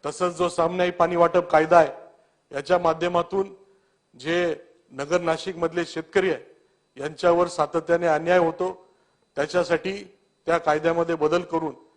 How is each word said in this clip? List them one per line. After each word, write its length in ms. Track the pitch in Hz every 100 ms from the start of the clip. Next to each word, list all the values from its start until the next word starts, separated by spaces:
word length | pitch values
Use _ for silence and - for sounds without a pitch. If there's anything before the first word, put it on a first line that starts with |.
| 147
तसंच 280 | 151 180
जो 160 | 165 175
सामन्यायी 420 | 175 165 185 180
पाणी 240 | 175 170 175
वाटप 340 | 170 180 170
कायदा 280 | 156 160 175
आहे, 140 | 147 - - _ _ _ _
याच्या 280 | 139 147 175
माध्यमातून 760 | 170 160 175 175 175 190 196 - _ _ _ _ _ 123
जे 360 | 139 175 175 156 - _ _
नगर 300 | 135 143 175
नाशिक 360 | 170 160 190 170
मधले 280 | 165 170 165
शेतकरी 440 | 165 160 202 185
आहे, 260 | 131 - _ _ _ _ 131
यांच्यावर 460 | 143 156 180 170 175
सातत्याने 600 | 170 147 165 160 170 170
अन्याय 300 | 151 165 180
होतो, 480 | 170 160 185 - _ _ _ _ _ -
त्याच्यासाठी 840 | 147 180 170 165 185 202 196 _ _ _ -
त्या 120 | 165
कायद्यामध्ये 580 | 160 151 160 170 170 165
बदल 260 | 151 170
करून 320 | - 165 160 127 _